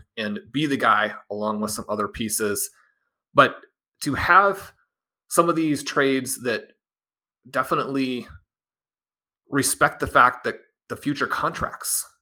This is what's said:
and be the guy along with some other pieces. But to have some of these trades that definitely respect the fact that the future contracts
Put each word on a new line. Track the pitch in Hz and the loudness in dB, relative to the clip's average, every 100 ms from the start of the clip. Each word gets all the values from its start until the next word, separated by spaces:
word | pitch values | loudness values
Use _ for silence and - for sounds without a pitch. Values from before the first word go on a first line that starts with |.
| - - | -14 -8
and | 104 104 - | -6 -6 -6
be | 139 151 | -4 -2
the | 131 | 0
guy | 120 104 107 - - | 2 2 0 -4 -10
along | 104 107 104 | -6 -4 -2
with | 104 | -4
some | - 107 | -6 -6
other | 104 101 | -4 -4
pieces. | - 110 - 104 101 - _ _ _ _ _ _ | -4 -6 -2 -2 -2 -6 _ _ _ _ _ _
But | 139 131 - - _ _ - | 4 4 2 -18 _ _ -10
to | 147 131 | -4 -2
have | - 180 202 190 - - _ _ _ _ - | 4 6 6 2 -8 -20 _ _ _ _ -2
some | - 170 | 2 2
of | 165 | 2
these | 160 135 | 0 0
trades | - 151 135 135 120 - | -2 0 2 2 -2 -6
that | 120 135 - _ _ _ _ _ _ _ 127 | -4 -4 -6 _ _ _ _ _ _ _ -8
definitely | 131 131 160 127 139 131 123 107 - _ _ _ _ _ _ _ _ _ _ _ | -4 -2 -2 -2 -2 -2 -4 -10 -18 _ _ _ _ _ _ _ _ _ _ _
respect | 143 135 - 147 - | 0 0 2 0 0
the | 135 | 2
fact | 143 123 - | 6 6 4
that | 117 - _ _ - | -6 -8 _ _ -14
the | 117 | -8
future | 147 143 117 | -6 -4 -2
contracts | - 156 - - - - - - _ | -2 -4 -4 -8 -8 -6 -6 -6 _